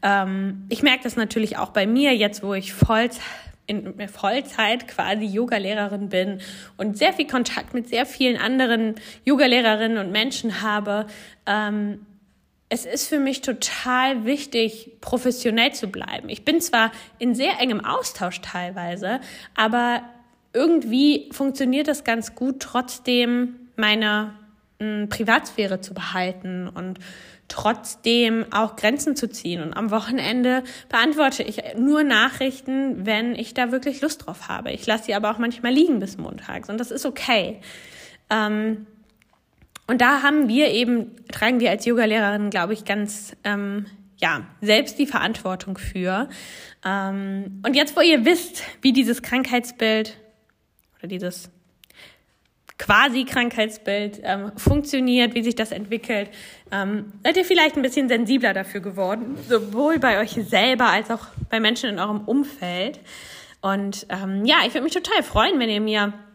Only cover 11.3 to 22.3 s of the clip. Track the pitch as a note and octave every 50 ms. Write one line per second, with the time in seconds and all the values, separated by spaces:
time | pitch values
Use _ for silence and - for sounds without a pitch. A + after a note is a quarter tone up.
11.3 | - _ _ - G3+ G#3+ G#3+ G#3 G#3 G#3 G#3 G#3 G3+ G3+ - - - _ _ _
12.3 | _ _ _ _ _ _ _ _ - - - E3 G3+ C#4 - - D#4 D4 C#4 C4+
13.3 | C4+ C4 - - B3+ B3+ - - - - - B3+ B3 B3+ B3+ C4+ C4+ B3 G#3+ A3
14.3 | C#4 C#4+ C#4+ - - A#3 A3+ A3 A3 - - - - _ - - - B3 B3 B3+
15.3 | A#3+ B3 - A#3+ G#3+ A3+ A#3 C#4+ C#4+ - - G3 G3 F#3+ - - - - - -
16.3 | - - - - D#4 E4 E4 - - A#3 A3 A3+ A3+ - - - _ _ A#3+ B3
17.3 | A#3+ B3 C4 F4 G4 - B3 C4 A3+ G#3+ A3 - - B4+ B4+ - - - F#3 F3
18.3 | F3+ - - - - F3+ F3+ F3+ F#3+ F#3+ F3 F3 F3 F#3 G3+ F#3 A3+ C4 - -
19.3 | - - - - _ - A3 A3 A3 A#3+ A#3+ A#3+ A#3+ A#3+ A#3+ - - - - _
20.3 | _ _ _ _ _ A3+ C4+ E4 E4+ D#4+ B3 A3+ A3 B3+ C#4 D4 D4 D4 - -
21.3 | - - C#4 C#4 C4 C4+ C#4 B3+ B3+ C#4 D4+ D4+ D4 D4 - - A3+ A#3 A3 -